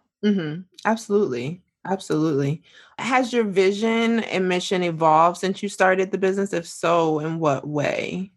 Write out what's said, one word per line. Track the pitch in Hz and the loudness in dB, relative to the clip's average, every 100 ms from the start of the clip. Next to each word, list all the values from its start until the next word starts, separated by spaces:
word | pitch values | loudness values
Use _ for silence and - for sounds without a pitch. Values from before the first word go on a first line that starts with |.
| _ _ 208 | _ _ 0
Mm-hmm. | 196 151 165 185 - | 0 -2 -8 -12 -6
Absolutely. | 208 226 - 202 202 120 131 180 _ _ 165 | -2 -2 0 0 0 -2 -6 -8 _ _ -6
Absolutely. | 190 - 156 160 139 139 165 _ - - - | -6 -2 0 0 0 0 -4 _ -20 -20 -10
Has | 226 262 247 | -2 0 2
your | 240 | 0
vision | 214 185 190 202 226 226 233 233 | 0 2 2 2 0 2 2 0
and | - 185 185 | 0 -2 0
mission | 180 - 185 | 0 0 -2
evolved | 175 160 160 156 170 - | 0 2 4 6 4 2
since | 185 196 | -4 -4
you | 202 | -6
started | - 190 185 190 | 2 2 4 0
the | 190 | 0
business? | 190 196 196 | 0 0 -2
If | 170 170 | -4 -6
so, | - 165 170 160 156 | -4 0 2 2 0
in | 156 165 | -2 0
what | 156 135 147 | 0 0 -2
way? | 147 143 - - 180 190 | -2 -2 -2 -4 -6 -10